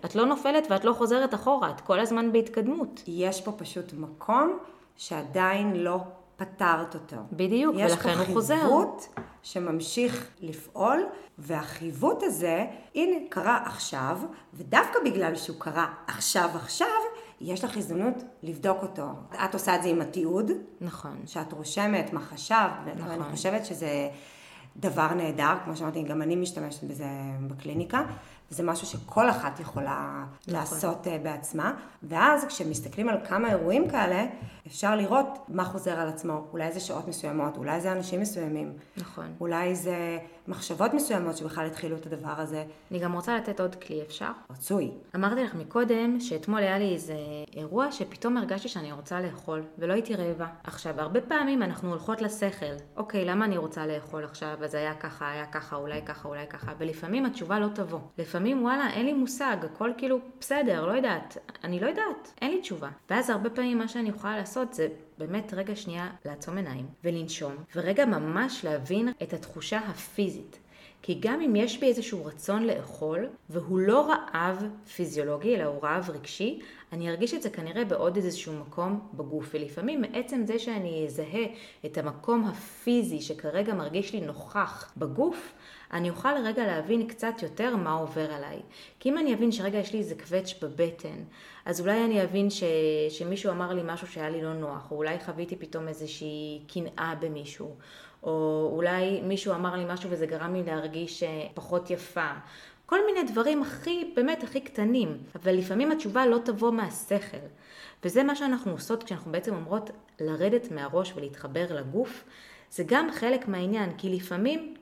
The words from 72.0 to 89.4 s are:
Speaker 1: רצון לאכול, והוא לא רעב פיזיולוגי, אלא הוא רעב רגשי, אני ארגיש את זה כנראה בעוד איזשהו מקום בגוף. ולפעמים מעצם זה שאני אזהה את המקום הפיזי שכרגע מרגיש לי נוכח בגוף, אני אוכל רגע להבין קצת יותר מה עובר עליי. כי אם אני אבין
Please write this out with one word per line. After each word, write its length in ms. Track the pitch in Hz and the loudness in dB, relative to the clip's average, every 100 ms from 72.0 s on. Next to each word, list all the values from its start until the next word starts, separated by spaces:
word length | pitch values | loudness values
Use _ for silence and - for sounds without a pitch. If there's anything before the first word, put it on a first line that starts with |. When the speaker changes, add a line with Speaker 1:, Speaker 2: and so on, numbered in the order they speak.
| 220 185 | 0 -6
Speaker 1:
רצון 420 | 151 - - 208 226 | -6 -8 -2 0 2
לאכול, 600 | - - - 156 165 254 - - | 0 -4 -6 -2 -2 -4 -8 -6
והוא 280 | 165 156 185 | -6 0 4
לא 300 | 190 254 302 | 8 8 6
רעב 560 | 311 - 165 175 190 214 - - - | 2 0 0 0 0 -4 -8 -12 -6
פיזיולוגי, 600 | 165 147 147 147 214 220 | -2 0 0 0 2 2
אלא 80 | |
הוא 180 | 151 143 | 2 0
רעב 280 | 147 170 180 | 0 0 0
רגשי, 500 | 147 135 - 214 320 - - - | -6 -10 -2 -2 -2 -10 -18 -12
אני 180 | 170 170 | -6 -2
ארגיש 240 | 165 233 | 0 0
את 80 | 330 | 0
זה 80 | 220 | -4
כנראה 340 | - 160 185 | -6 -6 -2
בעוד 320 | 220 170 175 185 | 0 2 2 2
איזשהו 360 | 180 160 160 | 0 -2 -6
מקום 480 | 151 147 - 185 202 - | -8 -8 -4 -2 -2 -4
בגוף. 360 | 143 143 151 - | -10 -6 -6 -4
ולפעמים 460 | 151 147 - 220 302 | -4 -4 -4 -2 0
מעצם 420 | 214 - 247 262 214 | -2 -2 -2 -2 0
זה 120 | 226 | -2
שאני 460 | 233 220 175 160 151 | -2 -4 -4 -2 -2
אזהה 380 | 135 151 208 226 - - - 151 | -4 -4 -2 -4 -6 -16 -12 -6
את 120 | 165 | -4
המקום 460 | 147 - - 233 | -4 -4 2 2
הפיזי 760 | 214 - - - - 240 190 156 | 2 -2 -10 -6 2 4 2 -2
שכרגע 540 | - 156 151 170 208 | -6 -6 -2 0 0
מרגיש 380 | 196 147 175 196 | 0 -2 -2 -2
לי 80 | 220 | -4
נוכח 720 | 156 139 - 202 185 - - - | -6 -8 -6 -2 -2 -4 -14 -6
בגוף, 560 | 151 135 320 349 - - - - - | -4 2 2 0 -10 -18 -20 -20 -8
אני 180 | 175 175 | -2 -2
אוכל 240 | 170 262 285 | 0 2 2
רגע 220 | 220 226 214 | 2 2 2
להבין 400 | 160 160 233 226 | 0 2 2 2
קצת 360 | - 226 226 | -2 -4 -4
יותר 340 | 156 - 240 226 | -6 -2 0 2
מה 160 | 165 | 2
עובר 400 | 160 156 147 156 | 0 0 -2 -2
עליי. 260 | 147 143 151 - - - - | -4 -8 -10 -14 -18 -20 -2
כי 80 | 254 | 2
אם 100 | 311 | 4
אני 160 | 302 | 4
אבין 180 | 220 | 4